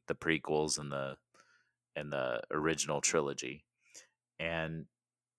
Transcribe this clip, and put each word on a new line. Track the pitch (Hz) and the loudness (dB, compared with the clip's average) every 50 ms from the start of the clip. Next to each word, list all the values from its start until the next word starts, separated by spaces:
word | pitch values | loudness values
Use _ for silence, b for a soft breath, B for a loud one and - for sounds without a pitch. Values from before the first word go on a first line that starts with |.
| _ | _
the | - 78 | -6 -6
prequels | - - 82 80 73 - - 76 76 76 76 71 71 | 0 2 2 2 2 2 2 2 2 4 2 0 -2
and | 73 71 | -2 -2
the, | 69 69 67 67 67 - _ _ b b b b b b b b b b _ _ _ | -2 -2 -2 -4 -6 -10 _ _ b b b b b b b b b b _ _ _
and | 78 76 73 | -6 -4 -2
the | 71 67 65 64 60 57 - - | 0 0 0 0 0 -2 -2 -2
original | - 76 76 80 80 73 - 76 76 71 | 0 2 2 2 2 2 0 0 0 0
trilogy. | - - - 80 71 69 69 - 64 64 71 76 - _ _ b b b b b b b b b _ _ _ - | 2 2 4 4 2 2 -2 -4 -6 -8 -8 -10 -14 _ _ b b b b b b b b b _ _ _ -6
And, | 82 85 82 80 80 80 80 80 - - _ _ _ _ _ _ _ _ _ | -4 -2 0 -2 -2 -2 -4 -6 -10 -12 _ _ _ _ _ _ _ _ _